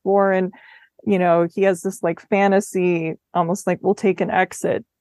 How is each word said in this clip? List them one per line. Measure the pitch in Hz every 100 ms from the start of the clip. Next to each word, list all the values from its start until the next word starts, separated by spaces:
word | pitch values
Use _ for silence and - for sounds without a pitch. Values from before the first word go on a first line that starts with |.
Warren, | 190 196 196 190 185 - - - _ _
you | - 196
know, | 180 170 170
he | -
has | 196 180
this, | 190 190
like, | 175 165 -
fantasy, | 202 196 196 208 190 180 170 160 160 _
almost | 175 170 170 -
like, | 180
"We'll | 185
take | 202 202 180
an | 180
exit, | - 185 - - - - _